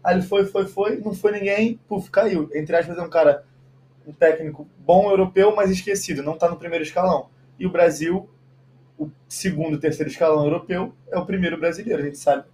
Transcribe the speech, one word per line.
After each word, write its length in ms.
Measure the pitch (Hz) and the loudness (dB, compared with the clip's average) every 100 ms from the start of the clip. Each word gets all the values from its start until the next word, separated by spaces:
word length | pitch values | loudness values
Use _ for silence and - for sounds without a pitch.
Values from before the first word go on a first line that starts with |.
Aí 120 | 175 185 | 2 0
ele 60 | |
foi, 240 | 185 202 196 | 2 0 2
foi, 220 | 202 190 | -2 -4
foi, 300 | - 208 262 | -2 -2 -2
não 140 | 214 185 | -6 -2
foi 160 | 208 | -2
ninguém, 480 | 208 196 202 226 233 _ | 0 -2 0 0 -2 _
puf, 240 | 196 185 | -8 0
caiu. 360 | 190 220 180 151 | 0 2 0 -4
Entre 220 | 151 156 165 | -6 0 0
aspas, 200 | 165 175 | 0 -8
é 40 | |
um 80 | 165 | -2
cara, 340 | 170 151 143 - _ _ _ _ _ 151 | 4 4 4 -4 _ _ _ _ _ -20
um 60 | |
técnico 540 | 147 165 160 156 147 151 _ | 2 2 2 -6 -12 -18 _
bom 320 | - 180 202 | 4 4 6
europeu, 460 | 196 190 190 202 214 | 2 2 4 4 4
mas 160 | 196 | 0
esquecido, 500 | 185 208 196 - 143 | 0 -4 -6 -4 -6
não 160 | 143 165 | -6 -2
tá 100 | 170 | -2
no 100 | 170 | -2
primeiro 260 | 170 165 | -6 -6
escalão. 460 | 156 180 185 147 - _ _ - | -4 -2 0 0 -4 _ _ -8
E 80 | 185 | -4
o 60 | |
Brasil, 580 | 175 170 147 165 185 - _ _ _ _ _ _ - | 4 2 2 -2 -4 -6 _ _ _ _ _ _ -12
o 100 | 151 - _ | -12 -12 _
segundo, 520 | - 190 151 160 147 | -6 -4 -4 -4 -2
terceiro 320 | 151 - 151 | -2 -2 -6
escalão 320 | - 165 151 | 0 2 4
europeu, 500 | 147 170 - 180 233 - - | 2 -2 -4 -6 -6 -12 -8
é 80 | 180 | -6
o 80 | 180 | -4
primeiro 320 | 190 170 165 | -2 -2 0
brasileiro, 460 | 170 196 220 156 | -2 -2 -4 -4
a 20 | 143 | -4
gente 140 | 143 | -2
sabe 240 | - 139 - | 0 0 -4